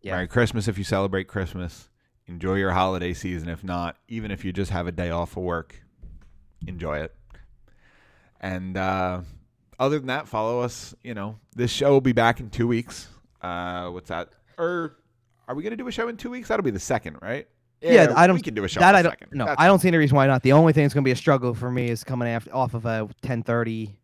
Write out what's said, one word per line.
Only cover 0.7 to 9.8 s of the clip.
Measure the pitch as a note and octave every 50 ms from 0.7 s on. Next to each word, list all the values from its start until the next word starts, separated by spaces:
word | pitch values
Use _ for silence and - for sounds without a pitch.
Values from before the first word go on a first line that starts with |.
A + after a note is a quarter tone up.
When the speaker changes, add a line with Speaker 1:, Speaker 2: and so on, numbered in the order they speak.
| G2+
Speaker 2:
you | G2 G2
celebrate | - A2 G2 G2 G2 F#2+ F#2+ F#2+ -
Christmas. | - G2+ F#2+ E2+ - F#2 F2+ E2+ - - - _ _ _ _ _ _ _ _
Enjoy | - F2 E2+ F2 F#2 F#2+
your | G2 G2 F#2+
holiday | F2 F#2 F#2 F#2+ F#2 F2+ F2 F2+ F2
season. | - - F#2 F2+ E2+ D#2 E2+
If | E2 D#2+ G2
not, | F#2 F2+ F2 F2 E2 - _ _ _
even | A2+ A2+ G#2+ G#2
if | G2 - -
you | F#2+
just | F2 F#2+ G2 E2+
have | G2 F2+ F2
a | F2
day | F2 E2+ F2+ E2+
off | E2 E2+ F2 E2 -
of | F2+
work, | F2+ F2+ E2+ E2 E2 _ - - _ _ _ _ - - - - - - - - _ _ _ _ -
enjoy | D#2+ - - E2+ D#2 D2+ D2
it. | D#2 - - _ _ _ - - - _ - _ _ _ _ _ _ _ _ _ _ _ _ _ _ _ _ _
And, | - F#2+ F#2 F#2 F#2 F#2 F#2
uh, | F#2+ F#2+ F#2+ F#2+ F#2+ F#2 F#2 F2+ F2+ F2 - - - _ _ _ _ _ _ _
other | -